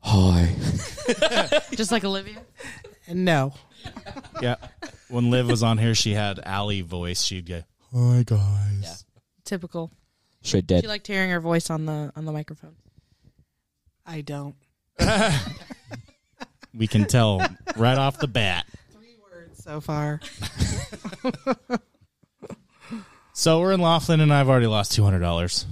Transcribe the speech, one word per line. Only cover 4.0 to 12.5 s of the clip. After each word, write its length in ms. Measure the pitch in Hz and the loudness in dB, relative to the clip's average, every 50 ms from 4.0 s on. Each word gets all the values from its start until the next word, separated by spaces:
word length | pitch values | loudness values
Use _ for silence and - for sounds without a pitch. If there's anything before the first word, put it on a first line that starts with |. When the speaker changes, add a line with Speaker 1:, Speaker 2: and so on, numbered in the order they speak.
| - - - 277 - - - 320 277 | -16 -14 -16 -16 -16 -14 -12 -6 -4
Speaker 4:
Yeah. 140 | 120 123 - - - - _ - 311 - - _ _ | -4 -4 -4 -8 -18 -18 _ -18 -18 -18 -20 _ _
When 220 | 127 120 120 120 | -4 0 0 2
Liv 160 | 123 127 123 120 | 2 2 2 2
was 140 | 117 110 117 | 0 2 2
on 160 | 113 113 110 | 2 2 2
here, 160 | 110 117 113 | 2 2 2
she 180 | 110 - 110 104 | 2 0 0 0
had 280 | 104 104 101 98 92 - | 0 -2 -4 -6 -8 -10
Allie 380 | - 95 101 101 104 104 98 92 | -8 -6 -4 -4 -4 -4 -6 -6
voice. 400 | 82 90 87 87 87 87 - - | -6 -6 -6 -6 -4 -4 -4 -4
She'd 240 | - 101 92 87 | -4 -4 -8 -10
go, 160 | 85 90 85 82 _ _ _ _ _ - | -10 -10 -12 -12 _ _ _ _ _ -2
"Hi, 280 | 123 123 123 123 123 120 | 0 2 4 4 2 2
guys." 540 | - 113 104 101 101 101 101 101 101 101 98 98 | 2 2 2 2 2 2 0 0 0 -2 -4 -6
Speaker 1:
Yeah. 120 | 82 82 - - _ _ _ _ _ _ _ _ | -8 -12 -18 -20 _ _ _ _ _ _ _ _
Speaker 2:
Typical. 460 | - 208 185 165 170 _ 170 165 165 _ _ _ _ _ _ _ _ _ _ _ | -8 -8 -8 -8 -10 _ -10 -10 -10 _ _ _ _ _ _ _ _ _ _ _
Speaker 1:
Straight 240 | - - 98 90 | 0 0 0 2
dead. 160 | - 92 87 - | 4 2 2 2
Speaker 2:
She 60 | - | 0
liked 180 | 214 208 - | -4 -8 -6
hearing 240 | - 208 190 190 185 | -4 -2 -2 0 0
her 100 | 180 175 | 0 -2
voice 300 | 160 165 170 170 165 - | 0 0 0 0 0 -2
on 160 | 165 156 156 | -4 -4 -4
the, 260 | 156 156 151 151 143 - | -4 -6 -6 -8 -10 -10
on 120 | 156 156 | -10 -10
the 60 | 156 151 | -8 -8
microphone. 440 | 151 151 - | -8 -8 -10